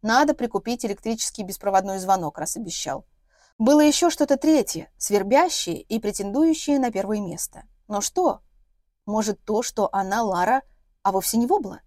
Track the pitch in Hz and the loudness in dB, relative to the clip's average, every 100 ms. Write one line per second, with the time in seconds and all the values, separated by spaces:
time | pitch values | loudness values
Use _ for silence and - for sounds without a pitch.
0 | 214 240 294 294 240 - - 240 226 - | 2 4 4 0 -2 -4 -4 -6 -4 -6
1 | 226 226 - - 196 190 202 190 196 190 | -6 -4 -6 -8 -12 -6 0 2 0 -6
2 | 185 190 160 - 156 - 196 - - 135 | 0 0 0 -6 -8 -8 -10 -8 -8 -8
3 | - _ _ _ _ _ 220 302 302 285 | -10 _ _ _ _ _ 4 6 6 4
4 | 339 - 294 277 302 311 214 160 - _ | 0 2 0 2 4 2 2 -6 -12 _
5 | - 202 196 269 349 - - 165 - 220 | -2 0 2 2 2 -2 -6 -8 -6 -6
6 | 381 - 196 226 330 311 - 285 247 214 | -4 -6 -4 2 2 2 0 0 0 -2
7 | 196 208 196 160 - - - _ _ 208 | -4 -4 -6 -8 -10 -12 -20 _ _ -6
8 | - - 349 190 _ _ _ _ _ _ | -2 0 0 0 _ _ _ _ _ _
9 | - 214 214 202 - 214 247 - 196 196 | -6 -2 -2 -4 -4 -4 -2 -2 -2 -2
10 | 190 208 226 180 185 254 - _ _ _ | -2 -2 0 0 2 0 -2 _ _ _
11 | 196 190 185 226 247 403 202 - | -2 0 0 0 2 0 0 -12